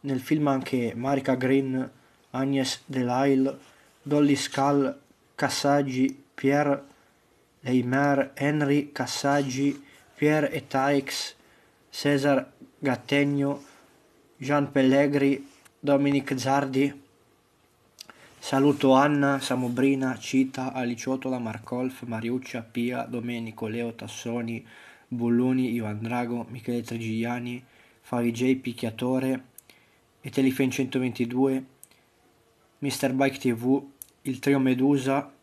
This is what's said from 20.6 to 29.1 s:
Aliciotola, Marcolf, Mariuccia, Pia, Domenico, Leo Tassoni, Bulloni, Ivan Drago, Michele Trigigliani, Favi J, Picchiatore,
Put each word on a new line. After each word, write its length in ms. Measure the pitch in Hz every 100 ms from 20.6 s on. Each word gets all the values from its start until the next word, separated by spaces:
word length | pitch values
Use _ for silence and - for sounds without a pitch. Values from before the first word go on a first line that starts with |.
| 131
Aliciotola, 680 | 131 120 117 - 131 131 127
Marcolf, 640 | 117 110 - 123 127 131
Mariuccia, 600 | 123 113 113 127 127 123
Pia, 400 | 113 - 120 123
Domenico, 640 | 120 120 120 120 113 107 110
Leo 260 | 113 117
Tassoni, 720 | 117 113 - 120 120 117 117 - - - - _
Bulloni, 640 | 123 120 120 127 127 127
Ivan 260 | 117 107 104
Drago, 460 | 113 123 120 120 113
Michele 340 | 135 110 120
Trigigliani, 800 | 113 117 113 110 117 120 120 123 - _ _ _
Favi 280 | - 123 120
J, 240 | 117 127
Picchiatore, 920 | 131 127 113 120 110 123